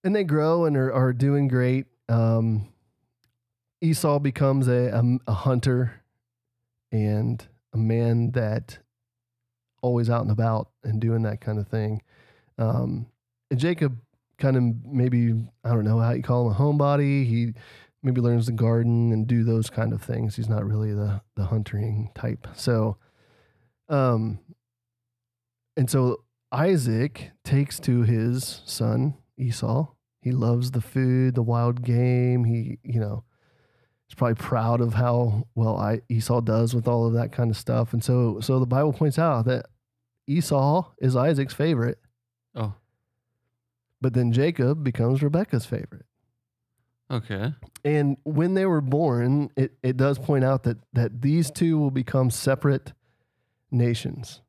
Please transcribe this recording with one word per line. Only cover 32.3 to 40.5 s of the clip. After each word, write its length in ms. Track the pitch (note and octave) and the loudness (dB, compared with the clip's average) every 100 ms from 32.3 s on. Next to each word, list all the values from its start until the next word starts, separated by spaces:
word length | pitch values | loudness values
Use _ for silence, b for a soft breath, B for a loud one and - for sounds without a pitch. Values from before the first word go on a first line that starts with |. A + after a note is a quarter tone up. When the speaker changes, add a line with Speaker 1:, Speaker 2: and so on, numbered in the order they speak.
| B2 | 2
Speaker 1:
He, 340 | A#2 A#2 A#2 A#2 | 2 0 -4 -10
you 160 | - A#2 | -4 -2
know, 240 | G#2 A2 - _ _ _ _ _ _ _ _ | -2 -6 -12 _ _ _ _ _ _ _ _
he's 80 | |
probably 200 | - B2 A2+ | -2 0 0
proud 440 | - B2 A2+ A#2 | -2 -2 0 0
of 140 | A#2 | 0
how 540 | A2 B2 A#2+ A#2+ G#2+ - | 0 2 2 2 -2 -4
well 220 | - A2 F#2 | -2 0 0
I, 260 | G#2 A2+ - | -2 -4 -2
Esau 320 | A2+ - A#2+ | -4 0 0
does 340 | A2+ A2 A#2 | 2 2 2
with 120 | A#2+ A#2 | 0 0
all 200 | A#2+ A#2 | 0 2
of 80 | |
that 180 | A#2 A#2 | 0 -2
kind 180 | - A#2 | -2 -2
of 60 | G#2+ | -2
stuff. 360 | - A#2+ A#2 | -2 -2 -2
And 120 | A#2+ | -2
so, 340 | - B2+ A#2 G2+ | 0 2 0 -2
so 200 | A2+ C3 | -2 0
the 60 | A#2+ | 2
Bible 260 | B2+ D3+ | 0 0
points 260 | C3+ D#3 C3+ | 0 0 2
out 280 | E3 B2+ A2+ | 0 0 0
that 200 | B2 - _ _ _ _ _ - | -2 -6 _ _ _ _ _ -4
Esau 640 | D#3+ - | -2 0